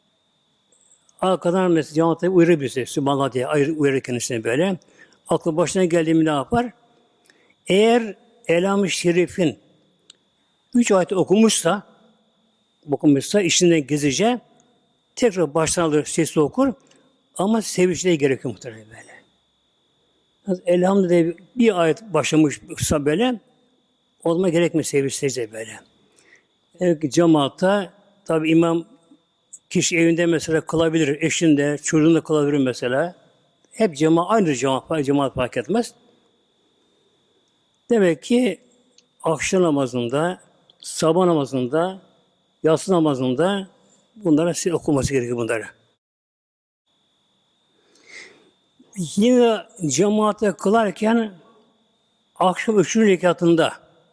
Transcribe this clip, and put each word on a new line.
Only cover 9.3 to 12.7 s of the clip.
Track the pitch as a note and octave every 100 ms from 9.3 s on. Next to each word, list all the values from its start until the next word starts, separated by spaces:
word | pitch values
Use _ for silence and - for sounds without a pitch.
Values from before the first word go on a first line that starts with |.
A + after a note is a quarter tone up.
| - D#3+ G#2+ _ _ _ _ - - _ _ _ _ _
üç | A#3+ A#3
ayet | F#3+ E3+
okumuşsa, | F#3+ D3 G3+ A3+ - E3 G3 - _ _ _ _ _ _ _ _